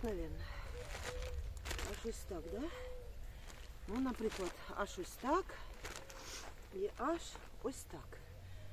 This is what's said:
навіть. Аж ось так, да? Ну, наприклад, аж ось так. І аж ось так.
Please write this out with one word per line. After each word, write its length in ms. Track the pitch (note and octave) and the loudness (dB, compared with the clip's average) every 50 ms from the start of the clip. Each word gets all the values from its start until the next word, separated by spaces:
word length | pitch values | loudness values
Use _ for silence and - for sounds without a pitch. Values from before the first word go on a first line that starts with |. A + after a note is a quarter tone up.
| - | 4
навіть. 280 | A#3 G#3 F3 E3 D#3 D#3+ - - - - - - - - D#3+ D#3+ - - - - - - E3 E3 D#3+ - - - - - - - - - - - F#3+ | 4 4 4 2 2 0 0 0 -2 -2 -2 -2 -2 -2 -2 -2 -2 -2 -2 -2 0 0 0 0 2 2 2 0 0 -2 -2 0 0 2 2 2 0
Аж 140 | G3+ - - | 0 2 2
ось 140 | A#3 A3 - - - | 0 0 0 -2 0
так, 120 | F#3+ E3 - E3+ | 0 0 0 0
да? 100 | F3+ G#3+ C#4+ E4+ B4 B4+ B4 B4+ - - - - - - - - - - - - - - - - - - - | 0 0 0 0 0 -2 -2 -2 -4 -4 -4 -4 -4 -4 -4 -4 -4 -6 -6 -8 -6 -6 -6 -6 -6 -6 -2
Ну, 120 | - G3+ B3 | 0 2 4
наприклад, 520 | C4 C4 A3+ - A3 A3 - - F#3 E4+ - - - - - | 4 4 4 4 4 2 4 4 2 0 0 -2 -4 -4 2
аж 240 | - G3+ - - - | 2 2 2 2 -2
ось 160 | F3 - - - | -2 -2 -4 0
так. 240 | - B3+ D4+ F#4 F#4 - - - - - - - - - - - - - - - - - - - - - - - - - - | 6 8 8 8 8 4 -4 -4 -4 -4 -4 -4 -4 -4 -4 -4 -6 -6 -6 -6 -6 -6 -6 -4 -6 -6 -6 -8 -8 -4 0
І 140 | F#3+ G3 G#3 - | 2 2 2 2
аж 240 | - A3+ D4 E4+ E4+ - - - - - - - - - | 4 4 4 4 4 2 -4 -6 -6 -8 -8 -6 -2 -2
ось 200 | - - - - | -2 -2 -2 -6
так. 340 | - F3+ D3+ - - - - - - - - - - - - - - | -6 -6 -6 -6 -6 -8 -8 -8 -8 -10 -8 -8 -8 -6 -6 -6 -6